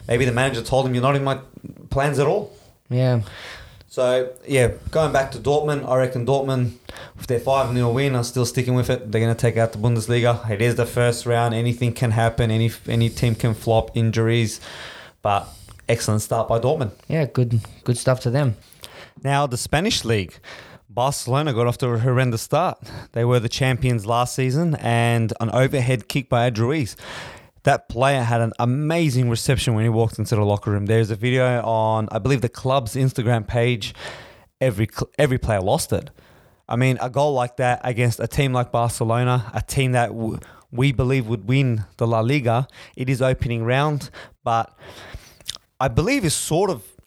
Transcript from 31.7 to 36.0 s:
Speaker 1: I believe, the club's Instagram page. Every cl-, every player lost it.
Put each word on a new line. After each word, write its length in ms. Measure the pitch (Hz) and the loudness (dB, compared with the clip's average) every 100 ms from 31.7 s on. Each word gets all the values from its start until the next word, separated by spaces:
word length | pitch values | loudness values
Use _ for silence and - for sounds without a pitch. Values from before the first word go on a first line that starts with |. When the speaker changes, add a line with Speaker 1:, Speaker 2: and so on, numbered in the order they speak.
| 113 110 110 110 | 0 2 0 0
Speaker 1:
I 60 | 110 | -2
believe, 240 | 101 135 | 0 0
the 80 | 113 | 0
club's 460 | - 131 135 117 131 | -4 0 0 0 0
Instagram 520 | 131 127 120 117 104 | 0 0 0 0 0
page. 460 | 120 120 120 101 - - - - - _ _ | 0 0 0 -4 -10 -14 -16 -20 -20 _ _
Every 280 | 127 98 110 | -2 0 -2
cl-, 180 | - - - | -2 -8 0
every 180 | 147 127 | 2 2
player 240 | - 104 | 0 0
lost 320 | 92 151 - | 2 0 0
it. 160 | 92 | -4